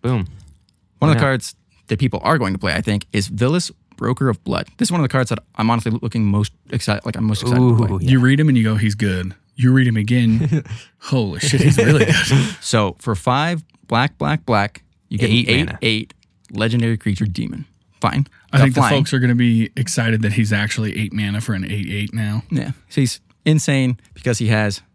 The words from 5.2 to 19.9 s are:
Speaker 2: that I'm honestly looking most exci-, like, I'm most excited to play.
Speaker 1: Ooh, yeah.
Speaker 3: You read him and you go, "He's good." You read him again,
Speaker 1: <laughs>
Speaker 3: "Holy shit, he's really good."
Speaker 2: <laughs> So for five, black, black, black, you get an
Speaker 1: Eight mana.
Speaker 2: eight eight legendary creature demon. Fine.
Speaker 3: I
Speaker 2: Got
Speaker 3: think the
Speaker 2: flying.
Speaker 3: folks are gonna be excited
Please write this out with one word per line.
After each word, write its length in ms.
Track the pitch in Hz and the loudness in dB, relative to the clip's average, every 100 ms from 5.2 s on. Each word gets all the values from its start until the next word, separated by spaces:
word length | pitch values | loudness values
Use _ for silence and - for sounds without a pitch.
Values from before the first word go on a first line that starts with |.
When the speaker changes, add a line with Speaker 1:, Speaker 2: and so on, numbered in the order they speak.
| - | -2
Speaker 2:
that 100 | 113 _ - | -4 _ -4
I'm 140 | 110 | 0
honestly 220 | 117 113 | 0 -2
looking 340 | 113 117 117 104 | -4 -4 -2 0
most 260 | 101 101 _ _ | 2 0 _ _
exci-, 360 | 107 - 104 - | -6 -2 -4 -4
like, 100 | 101 | -4
I'm 80 | |
most 180 | 110 107 | -2 -2
excited 180 | 123 123 | 0 2
to 140 | 123 113 | 4 4
play. 100 | 107 | 2
Speaker 1:
Ooh, 100 | 95 | 0
yeah. 100 | 107 | 2
Speaker 3:
You 80 | 131 | 4
read 180 | 127 139 | 4 4
him 100 | 156 | 4
and 80 | 127 | 2
you 60 | 110 | 2
go, 100 | 110 | 0
"He's 200 | 107 101 | 0 -2
good." 380 | 104 92 92 - _ - | -2 -2 -6 -12 _ 0
You 160 | 127 | 4
read 160 | 131 123 | 4 4
him 80 | 110 | 0
again, 680 | 104 123 117 110 156 151 - 110 | 0 2 2 2 2 0 -4 -14
Speaker 1:
<laughs> 160 | - _ | -14 _
Speaker 3:
"Holy 400 | - 131 98 73 | -4 -2 -2 -2
shit, 220 | - 139 | -2 4
he's 160 | 147 147 | 4 4
really 260 | 113 151 107 | 4 4 4
good." 100 | - - 135 214 185 | 2 4 2 2 -4
Speaker 2:
<laughs> 40 | |
So 340 | - 117 104 - | -2 0 0 -4
for 160 | - 104 | -6 -4
five, 480 | - 127 156 175 - _ _ | -2 -2 -2 -4 -8 _ _
black, 300 | 117 135 _ | 0 0 _
black, 280 | 147 151 - | -4 -4 0
black, 380 | 110 101 - _ _ _ | 0 0 -6 _ _ _
you 80 | 101 | -4
get 120 | 113 | 0
an 60 | 117 | 2
Speaker 1:
Eight 100 | 117 | 2
mana. 320 | 120 156 - | 0 0 -2
Speaker 2:
eight 60 | 113 | -2
eight 260 | 110 - - _ _ _ | -2 -4 -18 _ _ _
legendary 460 | - 110 120 117 113 | -4 -2 0 0 -2
creature 280 | - 95 104 | -2 -2 -4
demon. 400 | 87 - - 151 _ _ _ | -4 -8 -8 -14 _ _ _
Fine. 260 | 107 - 143 _ _ | -4 -2 -4 _ _
Speaker 3:
I 60 | 131 | 2
Speaker 2:
Got 60 | |
Speaker 3:
think 120 | 135 123 | 4 4
the 60 | |
Speaker 2:
flying. 140 | 123 139 | 2 2
Speaker 3:
folks 120 | 143 | 2
are 60 | 135 | 0
gonna 160 | 123 123 | 2 2
be 340 | 120 113 113 - | 4 2 0 -4
excited 440 | 127 | -4